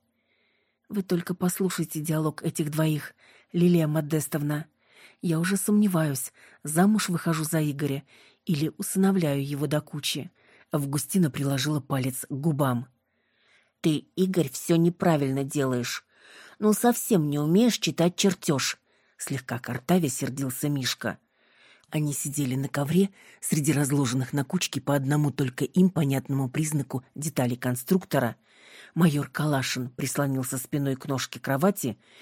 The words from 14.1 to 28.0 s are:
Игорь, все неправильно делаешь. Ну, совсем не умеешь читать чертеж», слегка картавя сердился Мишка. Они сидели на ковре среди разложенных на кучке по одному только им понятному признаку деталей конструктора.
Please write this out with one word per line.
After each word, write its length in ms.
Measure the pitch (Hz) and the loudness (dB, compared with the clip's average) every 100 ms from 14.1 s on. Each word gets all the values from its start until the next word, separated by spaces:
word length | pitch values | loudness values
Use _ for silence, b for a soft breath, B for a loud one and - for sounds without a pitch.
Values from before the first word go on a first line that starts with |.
| - | -2
Игорь, 340 | 190 180 139 | 0 2 -2
все 260 | - - 165 | -4 0 2
неправильно 680 | 170 175 180 156 135 135 | 4 2 2 2 0 -2
делаешь. 600 | 139 147 131 123 120 - - B B B B B | -2 -2 -2 -2 -4 -8 -12 B B B B B
Ну, 140 | 214 | 0
совсем 560 | 208 240 240 - 196 147 | 4 2 2 2 2 2
не 100 | 143 | 0
умеешь 380 | 151 180 240 - | 4 6 4 2
читать 380 | - - 170 - | -2 2 0 2
чертеж», 640 | 196 180 - 135 - - _ _ _ _ | 0 0 0 0 -2 -6 _ _ _ _
слегка 420 | - 135 - 120 | -8 -8 -6 -8
картавя 500 | - 127 - 180 151 | -6 -8 0 2 2
сердился 600 | - 127 131 135 - 147 | -2 -6 -4 -6 -4 -2
Мишка. 480 | 143 123 - 113 - b b b b b b b | -2 -4 -4 -6 -8 b b b b b b b
Они 240 | 156 147 | -2 -2
сидели 420 | 135 147 139 135 131 | -2 -6 -4 -2 -2
на 120 | 139 | -4
ковре 440 | 143 139 170 202 B B B | -4 0 2 2 B B B
среди 320 | - 165 143 | -2 0 2
разложенных 640 | 143 143 143 127 131 123 | 2 4 2 2 0 -2
на 100 | 147 | -2
кучке 380 | 127 185 - 147 | -2 -2 -2 -4
по 140 | - 143 | 0 0
одному 360 | 135 147 147 | 2 2 2
только 340 | 123 131 - 139 | 0 -2 -2 0
им 240 | 180 185 | 4 4
понятному 600 | 185 139 135 131 139 131 | 4 0 0 -2 -2 -2
признаку 560 | 143 156 151 135 131 - | -2 -2 -2 -4 -6 -8
деталей 420 | - 151 - 123 123 | -10 -6 -2 -2 -2
конструктора. 800 | 127 123 - 185 | -2 -4 0 0